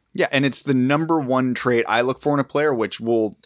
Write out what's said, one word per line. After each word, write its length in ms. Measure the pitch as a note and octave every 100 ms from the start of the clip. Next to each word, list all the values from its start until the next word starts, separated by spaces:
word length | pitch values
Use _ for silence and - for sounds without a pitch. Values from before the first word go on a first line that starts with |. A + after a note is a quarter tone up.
| _
Yeah, 140 | - F3
and 160 | C#3 C#3
it's 160 | A2+
the 120 | C#3+
number 440 | C3 B2+ D3 E3 E3
one 360 | B2+ B2+ B2+
trait 300 | A#2+ B2 A#2 -
I 140 | A2+
look 180 | B2 B2+
for 100 | D3
in 60 | C#3+
a 40 |
player, 280 | C3 C#3+ D3+
which 280 | B2 G#2 -
will, 360 | A2+ A#2 G#2+ -